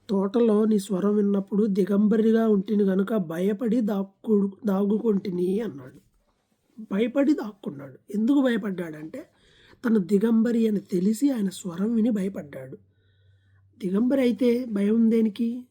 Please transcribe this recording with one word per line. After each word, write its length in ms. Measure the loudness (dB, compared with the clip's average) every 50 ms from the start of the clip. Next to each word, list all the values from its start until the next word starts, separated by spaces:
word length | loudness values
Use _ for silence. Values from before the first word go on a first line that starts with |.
| _ -4
"తోటలో 560 | -2 0 0 0 0 2 2 4 4 4 4
నీ 140 | 4 2 0
స్వరం 360 | 0 -2 -4 0 0 2 2
విన్నప్పుడు 500 | 2 2 2 0 0 -2 -2 0 0 0
దిగంబరిగా 800 | 2 2 0 0 2 2 2 4 4 4 4 4 4 4 4 4
ఉంటిని 360 | 4 2 2 2 0 0 2 2
గనుక 320 | 2 2 0 0 0 -2
భయపడి 680 | -2 -2 -4 -4 -2 -2 -2 -2 -2 -2 0 0 0
దాక్కుడు-, 880 | 0 0 -2 -2 -4 -6 _ _ -2 0 2 2 2 0 -4 -4 -2
దాగుకొంటిని" 920 | -2 0 0 0 0 0 0 0 0 0 0 -2 -4 -4 -2 -2 0 0 -2
అన్నాడు. 400 | -4 -6 -10 -12 -16 -18 -20 -20 _ _ _ _ _ _ _ _ _ _ _ _ _ _ _ -20 -10 -6
భయపడి 420 | -2 0 0 0 2 2 2 2 2
దాక్కున్నాడు. 600 | 0 -2 -8 -12 -10 -12 -12 -10 -10 -14 -16 -18 -20 _ _ -4
ఎందుకు 260 | -2 0 2 2 2
భయపడ్డాడంటే 880 | 2 2 0 -2 -4 -4 -6 -6 -8 -10 -10 -14 -14 -14 -14 -16 -18 -18 _ _ _ _ _ _ _ _ -20 _ -2
తను 140 | 0 2 2
దిగంబరి 680 | 2 2 0 2 2 2 2 2 2 2 2 2 2
అని 120 | 0 0 -2
తెలిసి 520 | -4 -4 -4 0 0 0 0 0 0 0
ఆయన 180 | 0 0 -2 -4
స్వరం 460 | -6 -8 -12 -12 -6 -4 -4 -2 0
విని 140 | 0 0 0
భయపడ్డాడు. 680 | 0 -2 -4 -6 -6 -10 -14 -12 -14 -16 -14 -16 -18 -20 _ _ _ _ _ _ _ _ _ _ _ _ _ _ _ _ _ _ _ _ -6
దిగంబరి 380 | -2 0 0 2 2 2 2
అయితే 440 | 2 2 2 2 2 2 2 0 -2
భయం 460 | -4 -2 -2 0 2 2 4 4 4
దేనికి? 540 | 4 4 2 0 0 -2 -4 -4 -4 -8 -12 -18